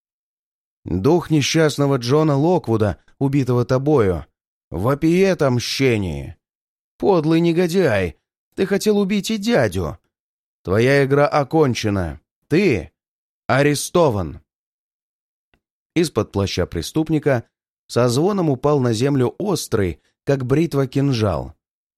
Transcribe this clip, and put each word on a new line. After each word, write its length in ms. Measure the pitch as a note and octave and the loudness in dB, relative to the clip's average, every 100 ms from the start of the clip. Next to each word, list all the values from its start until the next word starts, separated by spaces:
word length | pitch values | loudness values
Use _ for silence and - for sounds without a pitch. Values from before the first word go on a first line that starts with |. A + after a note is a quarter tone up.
| _ _ _ _ _ _ _ _ - | _ _ _ _ _ _ _ _ -6
«Дух 420 | F#2 A2 F3 - | 0 2 2 2
несчастного 680 | D#3 C3 D#3+ D#3 C#3 C#3+ C#3 | 0 2 2 0 0 0 0
Джона 380 | A#2+ D3 D#3 C#3 | 0 0 2 2
Локвуда, 640 | D#3+ F3+ A#2+ A2+ G#2 - _ _ | 2 0 0 0 0 -4 _ _
убитого 460 | C#3 C#3+ B2 B2 A#2+ | -2 0 0 0 0
тобою, 600 | C3 C#3 D3 G2 E2 - _ _ _ _ | 0 2 2 2 0 -8 _ _ _ _
вопиет 720 | D#2+ G#2 F#2 D#3+ F3 F#3+ E3+ | -4 -2 0 2 2 2 2
о 80 | C#3+ | 0
мщении. 840 | B2 - - C3+ A2 F#2 C#2+ C2 - _ _ _ _ _ _ | 0 -4 0 0 0 -2 -6 -10 -16 _ _ _ _ _ _
Подлый 440 | F3 F3+ D3+ E3 | 0 2 2 2
негодяй, 760 | E3+ E3 F3+ F#3 E3 G2+ F2+ - _ _ _ - | 2 0 0 0 2 0 -2 -8 _ _ _ -6
ты 100 | F#3 | -2
хотел 320 | G3 G#3+ G#3 | 0 0 0
убить 320 | G3 G#3 F#3 | 0 -2 -4
и 80 | A3 | -4
дядю. 640 | G3+ A3+ A2+ F#2+ D#2+ - _ _ _ _ _ _ | 0 0 0 -2 -6 -10 _ _ _ _ _ _
Твоя 420 | - G2+ B2 C#3+ C3+ | -2 0 2 2 2
игра 220 | C#3 C#3+ | 2 2
окончена. 920 | D3+ C#3 D#3+ C#3+ A2 G#2+ G2+ E2+ C#2 _ _ _ | 0 0 0 2 0 -2 -2 -4 -8 _ _ _
Ты 440 | D#3 G3+ G#2 - _ _ _ _ _ - | 0 2 0 -6 _ _ _ _ _ -2
арестован». 920 | B2+ C#3+ C#3+ - F3+ D#3 G#2 D#2+ - _ _ _ _ _ _ _ _ _ _ _ _ _ _ _ D#3 | 0 2 0 -2 2 2 0 -6 -10 _ _ _ _ _ _ _ _ _ _ _ _ _ _ _ -2
Из-под 360 | D#3 - G2 | -2 -2 -2
плаща 340 | G2 G2 - F2 | -2 -2 -2 -4
преступника 800 | E2+ D#2+ D#3 D#3 D#3 D3 B2 - _ _ _ _ | -6 -6 -4 -2 0 0 -2 -4 _ _ _ _
со 220 | A#2 B2 | 0 0
звоном 400 | A#2+ F3+ G3+ E3 | 2 0 0 0
упал 300 | B2+ C#3+ D3 | 0 0 2
на 140 | B2 | 0
землю 420 | A2 C3+ C#3+ A#2+ - | 0 0 0 0 -2
острый, 640 | G3+ D#3+ - G#2+ F#2 - _ _ - | -4 -4 -2 -2 -2 -4 _ _ -4
как 180 | C#3 B2 | -2 0
бритва, 420 | C#3 E3+ C#3 C3 | 0 0 -2 -2
кинжал. 640 | C#3 C#3 A#2+ G#2 D2+ B1+ - _ _ _ | 0 0 0 0 -2 -6 -16 _ _ _